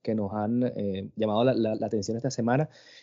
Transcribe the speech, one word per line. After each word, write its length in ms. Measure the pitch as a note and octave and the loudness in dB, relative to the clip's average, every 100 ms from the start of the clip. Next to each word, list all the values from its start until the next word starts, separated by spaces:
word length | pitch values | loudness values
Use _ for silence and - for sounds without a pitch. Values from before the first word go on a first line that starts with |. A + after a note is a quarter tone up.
que 140 | - A2 | -4 -2
nos 180 | G2 | -2
han, 380 | G#2+ G#2+ A#2+ B2 - | -2 0 0 0 -2
eh, 340 | G2+ F#2+ F#2+ - | -4 -4 -6 -2
llamado 280 | G#2+ G#2 | 0 4
la, 100 | B2 | 4
la, 220 | A#2 A2 A2 | 4 0 0
la 120 | G#2+ | -2
atención 280 | G#2+ G2 A2+ | -2 -2 -2
esta 160 | C3+ | -2
semana. 380 | - A#2 C3 D#3 - - - | -2 2 2 0 -6 -20 -20